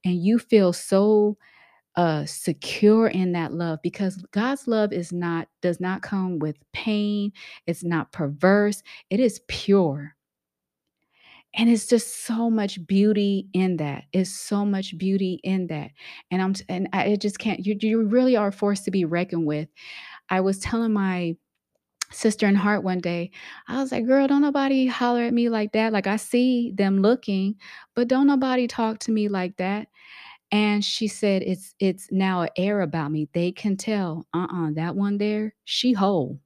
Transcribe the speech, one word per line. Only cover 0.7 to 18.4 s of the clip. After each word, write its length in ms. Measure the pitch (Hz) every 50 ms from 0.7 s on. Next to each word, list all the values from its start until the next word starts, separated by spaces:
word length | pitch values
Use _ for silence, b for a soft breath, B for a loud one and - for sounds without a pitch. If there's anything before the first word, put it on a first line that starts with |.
| 175
so, 640 | - - - 196 190 202 214 214 208 208 208 208 b b b b b b b b b b _ _
uh, 300 | - 175 165 156 151 147
secure 800 | 151 - - - - 160 - - - - - 214 208 214 220 226
in 280 | - - 190 185 180 175
that 200 | 175 165 - -
love, 300 | 170 175 170 160 156 -
because 340 | 175 - - 202 185 190 190 180 -
God's 360 | - 202 220 254 277 269 -
love 240 | 247 226 220 208 202
is 220 | 196 180 170 - 175
not, 340 | 175 175 170 170 165 - _ _ _
does 180 | - 180 170 -
not 220 | 180 185 190 -
come 380 | - - 208 196 190 185 180 156
with 180 | 147 156 147 _ _ _ -
pain. 580 | - - 226 214 208 208 208 208 208 202 208 B B B B B B B
It's 160 | - 165 - 175
not 280 | 175 170 160 - _
perverse. 720 | - - 160 139 147 143 - 185 196 208 208 208 202 - B B B B B _
It 80 | 190 208
is 220 | 262 233 196 - _
pure. 680 | - - - - - 196 202 180 156 139 147 143 151 _ _ _ _ _ _ _ _ _ _ _ _ _ _ _ _ _ _ b b b b b b b b b _ -
And 120 | - 226 233
it's 180 | 233 214 -
just 380 | - 247 226 220 - - - -
so 240 | - 226 226 233 233
much 360 | 226 220 208 196 - 190 165
beauty 640 | - 190 196 202 214 214 208 202 202 196 190 190 - -
in 240 | 185 190 185 180
that. 260 | 160 151 143 139 - - _
It's 180 | - 190 190 190
so 360 | - - - - 208 202 202
much 320 | 208 202 190 190 190 190
beauty 420 | 160 185 190 196 196 196 185 185 - -
in 240 | 185 190 190 180
that. 240 | 160 160 147 147 - _ B B B B B B _
And 120 | 185 185
I'm 120 | 190 190 196
t-, 120 | 190 -
and 220 | - 185 185 190 -
I, 140 | - 190 -
it 160 | 202 208 202
just 180 | - 208 196 -
can't, 260 | - 220 196 - 185
you, 120 | 202 214 202
you 240 | - 220 220 226 220
really 320 | 202 214 247 254 262 247
are 120 | 220